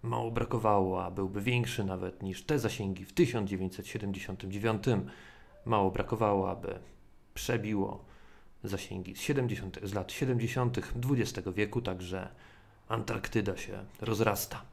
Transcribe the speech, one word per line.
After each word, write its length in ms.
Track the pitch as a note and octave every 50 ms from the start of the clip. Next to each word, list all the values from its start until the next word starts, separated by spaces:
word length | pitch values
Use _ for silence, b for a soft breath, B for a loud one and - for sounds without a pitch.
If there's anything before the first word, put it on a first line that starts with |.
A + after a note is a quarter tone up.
| -
Mało 280 | A#2 A#2 A#2 A#2 A2+
brakowało, 720 | A#2 A#2 A2+ - - A#2 A2 G#2+ G#2 G2+ F#2+ F#2 F#2 F#2 F#2
a 60 | F2+
byłby 300 | F#2 G2+ F#2+ F#2+ G2 G#2
większy 420 | G2+ B2 B2 A#2+ A#2 - - - G2+
nawet 400 | F#2+ F#2 F#2 F#2 F#2 - - G2
niż 200 | F#2+ F#2 - -
te 160 | - D#3 C3+
zasięgi 460 | A2+ G#2+ - - G#2 F#2+ F#2+ F#2 F#2+
w 80 | - -
tysiąc 360 | - E3+ B2 A#2+ A2+ G2+ F#2+
dziewięćset 380 | G2 F#2 F#2+ F#2 - - F#2+
siedemdziesiątym 640 | - - A2+ G#2+ G2+ F#2+ F#2 - - F#2+ - - F#2
dziewiątym. 580 | F#2+ G#2 G#2 A2+ A2 G2+ G2+ C3+ A#2 F#2 - B B B B B B B B B B B -
Mało 260 | A2+ A2+ G#2 G2 F#2+
brakowało, 600 | F#2+ F#2+ G2 - A#2 G#2+ A2+ G#2 G2+ G2 F#2+ F#2+
aby 280 | F#2 - - - - - - - - - - - - - - - -
przebiło 720 | - - - B2 A2+ G2+ G#2+ G#2+ G2 G2 - - - - B B B B B B B B B B - -
zasięgi 520 | - G2 F#2+ - - G2 F#2+ F2+ F#2 F#2
z 60 | -
siedemdziesiątych, 640 | - - C#3+ C3+ B2 A#2 G#2 - - F#2+ - - G#2
z 60 | F#2+ G2+
lat 180 | G2+ - -
siedemdziesiątych 840 | - - C#3+ C3 B2+ A#2 A#2 A2+ - C3 B2 A#2+ B2 - - - -
dwudziestego 580 | B2 A#2+ C3 C#3+ A#2+ G#2 - - - F2 F#2+ F2+
wieku, 280 | G#2 G#2+ G#2 - A#2+
także 480 | B2 F2+ F#2 F2+ F#2 F2 F#2 F#2 F#2 - - B B B B B B B B B -
Antarktyda 720 | - A2 A2+ A2+ - A#2 - - - - A2+ G2+ G2 F#2
się 280 | - - - G2 G2+ G2+ - - -
rozrasta. 600 | - A2 A2 G2 A2+ G#2+ G2+ G2 - - - - - -